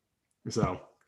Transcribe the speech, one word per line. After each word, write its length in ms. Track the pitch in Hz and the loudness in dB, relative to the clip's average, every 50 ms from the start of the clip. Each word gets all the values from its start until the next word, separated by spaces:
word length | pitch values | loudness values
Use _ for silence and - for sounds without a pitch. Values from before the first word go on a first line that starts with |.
| _ _ _ _ _ _ _ _ - - | _ _ _ _ _ _ _ _ -8 -4
So 320 | - 117 104 95 90 - - - - _ _ | 0 2 2 2 2 0 -8 -14 -20 _ _